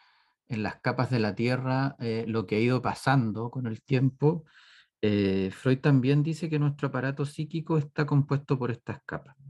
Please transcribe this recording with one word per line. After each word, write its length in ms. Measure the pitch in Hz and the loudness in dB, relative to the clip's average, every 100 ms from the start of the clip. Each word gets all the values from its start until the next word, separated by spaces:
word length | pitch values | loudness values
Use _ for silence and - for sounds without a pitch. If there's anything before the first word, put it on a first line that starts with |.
| _ _ _ _ - | _ _ _ _ -10
en 140 | 110 | -6
las 180 | 104 - | -6 -4
capas 300 | - 131 123 | -4 -2 0
de 80 | 127 | 0
la 160 | 107 | 0
tierra, 640 | 95 117 127 127 131 135 - | 0 0 0 0 0 -2 -4
eh, 240 | 117 113 113 | -4 -4 -2
lo 200 | 110 98 | -2 0
que 100 | 107 | 0
ha 40 | |
ido 200 | 120 127 | 2 2
pasando 720 | 117 - - 135 113 104 117 | -2 -2 2 2 2 -2 -6
con 160 | 131 120 | -6 -6
el 160 | 110 | -8
tiempo. 600 | - 131 131 - 147 170 - _ - - _ _ | -2 2 2 2 0 0 -6 _ -20 -20 _ _
Eh, 500 | 104 104 98 95 95 | 0 2 2 2 -2
Freud 260 | - 131 135 | -2 0 2
también 440 | 151 135 123 143 | 4 4 4 2
dice 260 | 147 160 165 | 2 -2 -2
que 80 | 151 | 0
nuestro 300 | 147 143 139 | 0 0 -4
aparato 360 | 127 131 139 | -2 -4 -4
psíquico 540 | 143 - 151 165 156 160 | -6 -6 -8 -6 -2 0
está 260 | 147 - | 0 -4
compuesto 540 | 147 143 143 139 139 131 | 0 0 2 -2 -2 -2
por 120 | 123 | -2
estas 300 | 113 - 113 | -6 -8 -12
capas 320 | - - - - - | -10 -12 -12 -20 -20